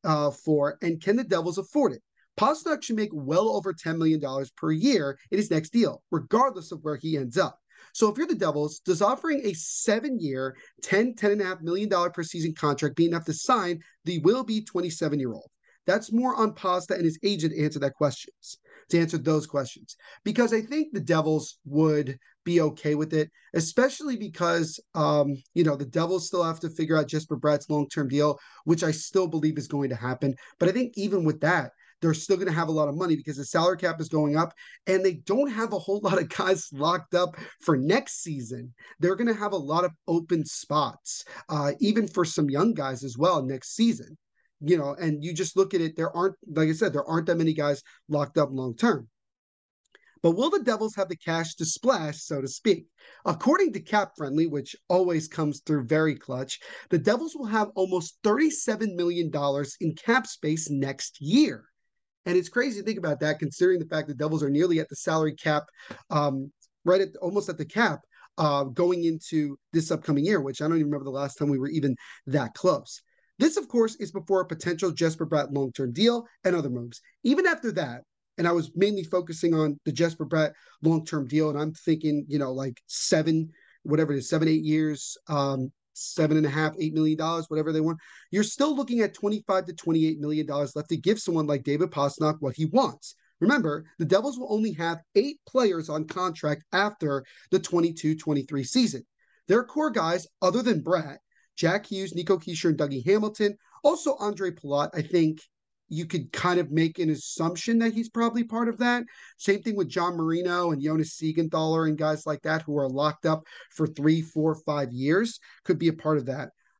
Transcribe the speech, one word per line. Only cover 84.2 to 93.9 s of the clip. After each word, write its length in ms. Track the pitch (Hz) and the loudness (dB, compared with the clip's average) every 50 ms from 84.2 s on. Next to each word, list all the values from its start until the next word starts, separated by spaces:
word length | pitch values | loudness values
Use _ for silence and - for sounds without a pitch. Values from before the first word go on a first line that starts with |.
| 127 - | -2 -2
seven, 180 | 165 156 160 | 0 2 2
eight 160 | 160 156 156 156 | 2 2 2 2
years, 540 | 151 151 156 156 151 147 - - - - - _ - | 2 2 2 2 0 -2 -6 -8 -12 -14 -14 _ -4
um, 440 | 151 143 139 139 135 131 131 139 - _ _ _ - | -2 0 0 0 0 -2 -4 -6 -8 _ _ _ -18
seven 420 | - - - - - 156 151 156 | -14 -14 -8 -2 0 2 4 4
and 100 | 156 151 | 4 2
a 40 | 143 | 2
half, 220 | 139 156 156 156 156 - | 2 0 0 0 0 -2
eight 160 | 160 156 156 | -4 -2 0
million 240 | 156 156 156 156 156 | 2 2 2 2 0
dollars, 280 | 156 160 170 165 156 - | 0 -2 -2 -2 -4 -4
whatever 240 | 156 156 151 160 156 | -2 -2 -2 0 0
they 80 | 156 | 0
want. 180 | 156 165 165 160 - - - - - - | 0 0 -2 -4 -8 -18 -20 -20 -12 -4
You're 140 | 175 202 214 | 0 0 0
still 320 | 214 - - 277 311 285 | 0 2 2 2 2 2
looking 240 | 277 262 233 240 233 | 0 -2 -2 0 0
at 120 | 214 196 - | 0 0 -2
twenty-five 540 | - 208 202 214 208 - - 190 185 170 | -2 -4 -2 -2 -2 -2 0 0 0 0
to 60 | 175 165 | -4 -8
twenty-eight 480 | - - 165 160 160 160 156 156 151 | -8 -2 0 2 2 2 2 0 -2
million 260 | 143 151 151 156 147 | -4 -4 -2 -4 -4
dollars 300 | 147 139 143 143 - - | -4 -2 -4 -4 -4 -4
left 140 | 151 151 - | -8 -6 -4
to 60 | 170 | -4
give 220 | 135 - 185 214 214 | -2 2 0 0 0
someone 280 | - 190 165 160 151 | 0 -2 -2 0 0
like 180 | 147 147 135 - | 0 -2 -2 0
David 260 | 143 143 151 185 170 | -2 0 0 0 -2
Pastrnak 460 | - 139 143 139 - - 156 151 156 156 | -2 -2 -2 -2 0 0 0 0 0 0
what 140 | 143 131 - | -4 -6 -4
he 120 | 156 160 | -2 -2
wants. 500 | 156 147 262 262 - - - - - - _ _ _ _ - | 0 2 2 2 2 -2 -8 -18 -20 -20 _ _ _ _ 0
Remember, 440 | 170 214 294 277 214 151 147 156 160 - | 2 2 4 4 2 0 -2 -4 -8 -12